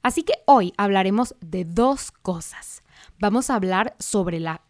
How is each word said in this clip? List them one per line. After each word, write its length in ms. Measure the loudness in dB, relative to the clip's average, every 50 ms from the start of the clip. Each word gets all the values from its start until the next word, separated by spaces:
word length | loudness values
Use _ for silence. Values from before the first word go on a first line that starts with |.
| 0
Así 200 | 0 0 0 -2
que 100 | -2 -4 0 _
hoy 280 | 6 6 6 6 0 -2
hablaremos 580 | -2 0 2 2 2 2 2 2 0 0 -2 -6 _
de 240 | -14 -10 -8 -6 -6
dos 480 | -4 0 2 2 2 2 -2 -6 -14
cosas. 720 | _ _ _ -6 -6 -6 -8 -14 -16 -16 -18 -18 -18 -18 _ _ _ -20 -20 -20 _ _
Vamos 300 | 0 2 2 2 2 0
a 60 | 0
hablar 400 | 0 0 0 0 0 0 -2 -6 _
sobre 420 | -8 -2 0 0 0 0 -2 -4
la 200 | -4 -6 -6 -8 _